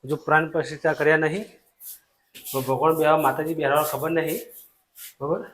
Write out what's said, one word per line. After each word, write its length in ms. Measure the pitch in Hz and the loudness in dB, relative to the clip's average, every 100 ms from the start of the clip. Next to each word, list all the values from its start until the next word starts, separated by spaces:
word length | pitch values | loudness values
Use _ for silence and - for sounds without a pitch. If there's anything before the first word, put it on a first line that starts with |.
હજુ 120 | 135 147 | -6 -6
પ્રાણ 340 | - 156 160 | 2 2 2
પ્રતિષ્ઠા 440 | 160 135 147 160 | -4 -6 -2 -2
કર્યા 220 | 151 151 156 | 2 2 4
નહીં. 280 | 160 185 - - _ _ - - _ _ _ - - | 2 -2 -8 -18 _ _ -20 -20 _ _ _ -18 -6
તો 80 | 135 | -4
ભગવાન 340 | 131 131 156 156 | -2 2 2 4
બે-, 260 | 156 156 | 4 4
માતાજી 320 | 143 135 156 | 2 0 -4
બેહારવા 300 | 156 143 147 | -2 0 2
ખબર 260 | 151 135 156 | 0 -2 -2
નહીં, 300 | 165 160 190 - - - _ _ - - _ | -2 -2 -6 -8 -20 -20 _ _ -20 -20 _
બરાબર? 220 | 143 165 - | -6 -4 -6